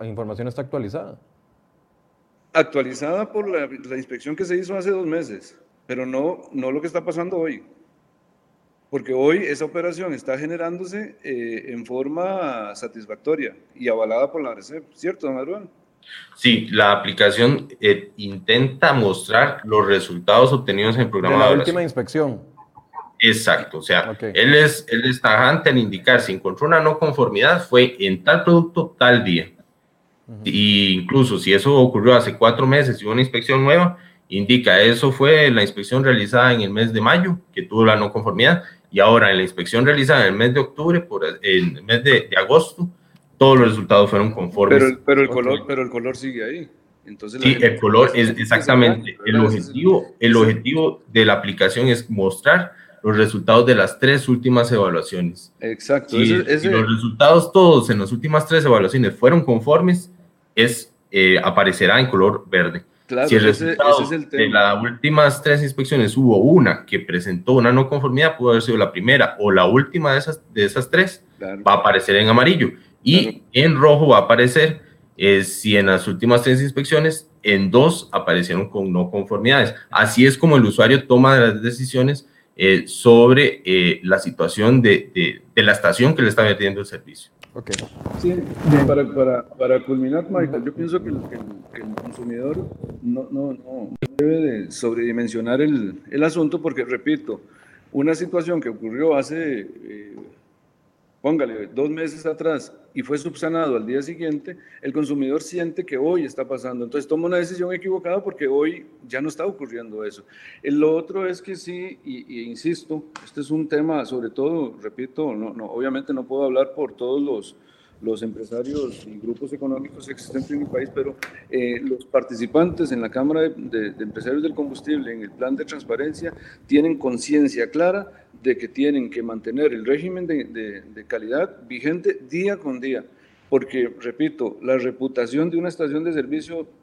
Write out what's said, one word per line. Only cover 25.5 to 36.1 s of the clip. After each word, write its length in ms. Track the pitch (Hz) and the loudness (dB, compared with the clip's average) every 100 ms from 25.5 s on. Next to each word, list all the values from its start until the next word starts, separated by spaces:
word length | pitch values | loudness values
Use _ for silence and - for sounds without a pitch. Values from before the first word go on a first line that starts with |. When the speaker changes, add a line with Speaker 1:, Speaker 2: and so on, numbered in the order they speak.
| 160 151 | 2 2
Speaker 3:
al 80 | 127 | 0
indicar, 420 | 104 95 - 123 | 0 -2 2 2
si 120 | - | 2
encontró 360 | 92 95 92 151 | -6 -6 -4 0
una 120 | 160 | 2
no 200 | 156 156 | 2 0
conformidad, 640 | 156 139 113 101 139 175 - | -2 0 0 2 2 0 2
fue 300 | 123 123 - | 4 2 0
en 240 | 98 92 | -4 0
tal 220 | 147 170 | 2 2
producto, 500 | 175 170 165 175 - - | 4 4 2 -2 -6 0
tal 280 | 123 120 | 4 4
día. 260 | 95 82 - _ _ _ _ _ _ _ - | 2 -2 -4 _ _ _ _ _ _ _ -20
Speaker 1:
Ujú. 140 | 107 | -12
Speaker 3:
Y 480 | 107 101 104 101 98 92 | -6 0 2 2 2 -2
incluso 400 | 90 135 127 95 | 0 0 2 0
si 120 | - | 2
eso 220 | 196 139 | 2 4
ocurrió 400 | 143 127 107 117 | 4 4 4 4
hace 220 | 120 104 - | 4 4 2
cuatro 320 | 113 120 131 | 2 4 2
meses 340 | 143 131 92 | 2 0 -4
y 20 | |
hubo 80 | 104 | -4
una 100 | 120 | -2
inspección 420 | 127 117 127 135 | 0 -2 0 2
nueva, 340 | 135 170 180 - - _ _ | 4 4 2 -2 -14 _ _
indica, 520 | 95 101 123 110 95 | -4 2 2 4 6
"Eso 300 | 110 117 139 | 4 4 0
fue 400 | 131 139 156 143 | 2 4 6 4
la 120 | 113 | 2
inspección 420 | 101 101 98 127 | 0 -4 -4 0
realizada 480 | 135 | 2